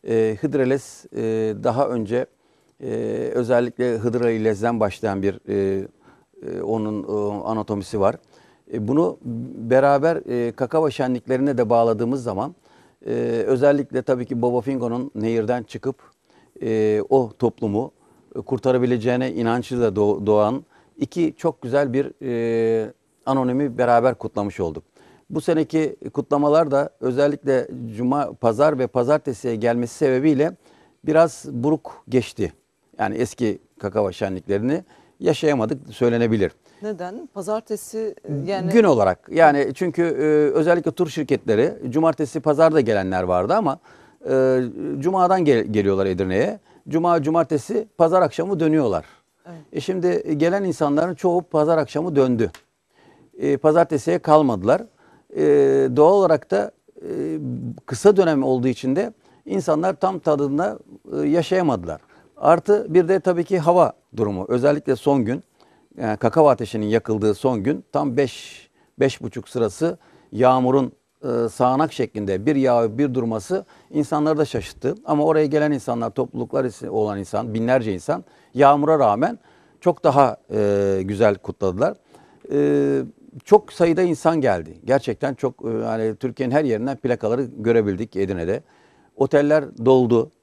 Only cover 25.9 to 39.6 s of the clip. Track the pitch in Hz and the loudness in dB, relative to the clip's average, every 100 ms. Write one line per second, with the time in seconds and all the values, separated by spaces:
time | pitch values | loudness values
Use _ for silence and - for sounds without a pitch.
25.9 | - - - 127 147 147 156 156 139 - | -6 -8 -8 -2 0 4 4 4 0 -2
26.9 | _ 127 127 143 147 135 131 - 127 117 | _ -4 0 0 0 0 0 0 -10 -12
27.9 | 107 123 143 117 - 117 110 151 139 123 | -4 -2 -2 -4 0 0 4 2 2 -2
28.9 | 127 120 151 139 117 127 113 117 120 117 | -2 2 0 0 -6 -4 -2 0 0 -4
29.9 | - 143 131 156 135 156 185 _ _ _ | -2 0 2 2 2 0 -4 _ _ _
30.9 | _ 147 151 165 - 151 123 139 156 - | _ 0 4 2 0 -10 -4 0 -2 -4
31.9 | - - 123 113 - 90 - _ _ _ | -20 -2 0 0 -6 -6 -6 _ _ _
32.9 | - 104 - 123 - 113 92 _ _ 101 | -6 -4 -2 -4 -2 -4 -4 _ _ -4
33.9 | 107 98 - 101 92 - 101 120 160 185 | -2 -2 -2 -6 -6 -4 -2 -2 -4 -6
34.9 | _ _ _ - 151 156 139 110 135 - | _ _ _ -2 0 0 0 -2 -4 -10
35.9 | 107 120 117 117 110 90 _ _ _ 208 | 0 0 2 2 2 0 _ _ _ -10
36.9 | 185 180 220 311 202 190 214 220 208 - | -8 -10 -12 -14 -12 -6 -6 _ -10 -8
37.9 | 220 220 - - 143 151 196 170 226 202 | -8 -8 -10 -10 -8 -6 -4 -2 0 0
38.9 | 123 98 90 - 160 160 143 | 2 0 -2 -6 2 4 4